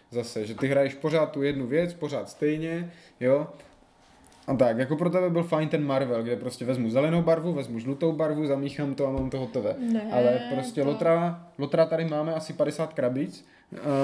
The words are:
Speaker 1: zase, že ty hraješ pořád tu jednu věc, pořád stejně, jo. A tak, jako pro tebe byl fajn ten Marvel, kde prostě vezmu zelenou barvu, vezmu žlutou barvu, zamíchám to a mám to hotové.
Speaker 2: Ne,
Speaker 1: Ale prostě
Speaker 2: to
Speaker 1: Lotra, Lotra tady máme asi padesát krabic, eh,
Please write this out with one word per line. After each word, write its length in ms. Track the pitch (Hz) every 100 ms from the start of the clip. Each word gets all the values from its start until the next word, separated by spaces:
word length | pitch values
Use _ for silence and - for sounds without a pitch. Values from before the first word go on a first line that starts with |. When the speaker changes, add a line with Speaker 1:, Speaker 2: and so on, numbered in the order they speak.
| _
Speaker 1:
zase, 340 | 120 113 113 107
že 100 | 110
ty 120 | 135
hraješ 260 | 139 135
pořád 320 | 135 156 160 151
tu 120 | 143
jednu 240 | 139 139 123
věc, 260 | 147 175
pořád 360 | 170 147 139 101
stejně, 640 | - 151 156 160 170 175 - - -
jo. 280 | 123 143 156 - - - _ _ _ _ - - -
A 60 | 131
tak, 220 | 123 113
jako 180 | 131 151
pro 140 | -
tebe 200 | 180 180
byl 140 | 170
fajn 260 | 170 156 156
ten 140 | 156 143
Marvel, 380 | 135 131 117
kde 120 | 117 117
prostě 300 | 123 - 120
vezmu 240 | 127 113
zelenou 320 | 120 151 170
barvu, 320 | 165 160 160
vezmu 260 | 139 120 113
žlutou 320 | 120 139 165
barvu, 340 | 151 160 151 151
zamíchám 480 | 139 139 147 143 135
to 120 | 135
a 40 |
mám 180 | 135 131
to 100 | 135
hotové. 360 | 123 123 104 262
Speaker 2:
Ne, 300 | 233 226 214
Speaker 1:
Ale 300 | 123 123 127 240
prostě 280 | 131 - -
Speaker 2:
to 60 | 139
Speaker 1:
Lotra, 600 | 147 165 165 170 170 - -
Lotra 280 | 139 165 160
tady 200 | 160 165
máme 280 | 151 156
asi 200 | 160 165
padesát 400 | - 143 143 160
krabic, 520 | - 123 131 170 - - _ _
eh, 40 | - 131 139